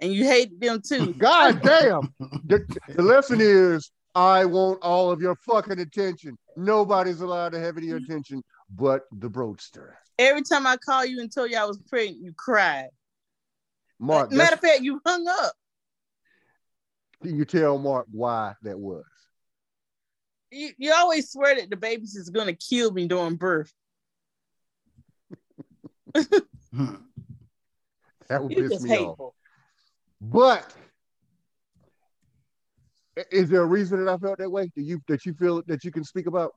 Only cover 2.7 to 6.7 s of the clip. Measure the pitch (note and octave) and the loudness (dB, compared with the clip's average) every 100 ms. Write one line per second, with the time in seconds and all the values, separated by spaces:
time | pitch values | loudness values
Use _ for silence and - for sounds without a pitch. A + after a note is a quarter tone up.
2.7 | - - D3 F3+ C4 C#4 A#3 G#3+ G3 F3+ | -12 -10 0 6 6 4 4 6 8 6
3.7 | E3 - _ _ F3+ F#3 F#3+ F#3 F3+ F#3+ | 2 -4 _ _ 2 6 6 4 2 0
4.7 | F#3 F3 F3 F3+ E3+ F3+ F3+ - A3+ G3+ | 0 0 2 2 0 -2 -4 0 0 0
5.7 | F#3 E3+ - G3 E3+ D3+ A#2+ _ - F#3+ | -6 -8 -4 -4 -6 -14 -20 _ -8 0